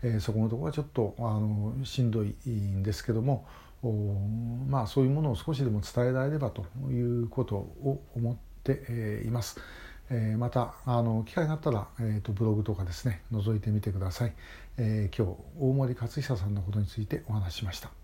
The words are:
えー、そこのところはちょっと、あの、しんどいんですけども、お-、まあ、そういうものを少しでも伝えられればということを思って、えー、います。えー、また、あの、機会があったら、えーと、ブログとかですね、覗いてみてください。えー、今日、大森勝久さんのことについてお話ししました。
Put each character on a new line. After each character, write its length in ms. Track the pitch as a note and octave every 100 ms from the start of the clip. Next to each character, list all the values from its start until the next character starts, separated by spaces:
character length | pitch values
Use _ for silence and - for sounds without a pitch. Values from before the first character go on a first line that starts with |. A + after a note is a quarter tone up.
え 140 | A#2+ A2
ー、 40 |
そ 120 | G2+
こ 80 | A2
の 80 | A2
と 80 | A#2
こ 60 |
ろ 40 | D#3
は 60 |
ち 80 | D3+
ょ 20 |
っ 40 | C#3+
と、 220 | - G#2 -
あ 40 | A#2 G#2+
の、 340 | G#2+ G#2 G#2 B2
し 180 | C3+ -
ん 80 | A#2+
ど 140 | A2
い 100 | G#2 G#2+ -
ん 340 | A2 G2+ G2
で 100 | G2
す 120 | G2+
け 80 | -
ど 100 | A2
も、 220 | B2+ C3+ - - - -
お-、 320 | A#2+ G#2+ G#2 G2 G2+ A2 A#2 A#2+ C3
ま 140 | C#3
あ、 40 | G#2+
そ 160 | -
う 20 |
い 40 | C3
う 20 |
も 120 | C#3+
の 100 | D#3
を 40 | A2+
少 180 | -
し 80 | C#3
で 80 | C3+
も 100 | G#2+
伝 280 | G2 - B2
え 40 |
ら 120 | C3
れ 80 | C3+
れ 60 | D3+
ば 120 | B2+
と 140 | - G2 B2+ C3+
い 320 | B2 A#2+ A#2+
う 60 | A#2
こ 160 | -
と 120 | B2 G2+
を 460 | F#2+ - C#3 C#3 - A#2+
思 160 | A#2
っ 40 | B2 - -
て、 180 | - C3+ -
え 340 | A#2 A2 G#2
ー、 40 | A2
い 20 |
ま 120 | A#2+
す。 180 | A2+ - - - - - -
え 220 | B2 A2 A2
ー、 20 |
ま 120 | A#2+
た、 240 | B2+ A#2 - -
あ 160 | A#2+
の、 200 | A#2 A2
機 100 | A2
会 120 | - D#3
が 60 |
あ 40 | D#3
っ 40 |
た 100 | D#3
ら、 160 | A2+ G2+ -
え 20 | A2+ G#2+
ー 20 |
と、 120 | G2+
ブ 120 | G2
ロ 100 | A2+
グ 100 | G#2+
と 100 | G#2+
か 100 | G2
で 80 | F#2
す 140 | F2 B2+
ね、 160 | F#2+ -
覗 240 | A2+ G2+ G#2+
い 40 |
て 100 | G#2+
み 100 | G#2
て 120 | G#2
く 60 | F#2+
だ 120 | F#2+
さ 160 | - A#2
い。 60 | - - - - -
え 320 | A2+ G#2+ G#2
ー、 40 | -
今 180 | G2+
日、 40 | F2+ - E3+
大 120 | C3+
森 200 | C3+ C3
勝 160 | B2+ A#2 -
久 140 | C3+ A#2
さ 100 | F#2+
ん 80 |
の 80 | G2+
こ 100 | F#2+
と 80 | G2+
に 60 | G2+
つ 140 | -
い 60 | G#2
て 160 | - -
お 60 |
話 200 | G#2+ F2+
し 20 | -
し 80 |
ま 80 | G2+
し 80 | -
た。 100 | - -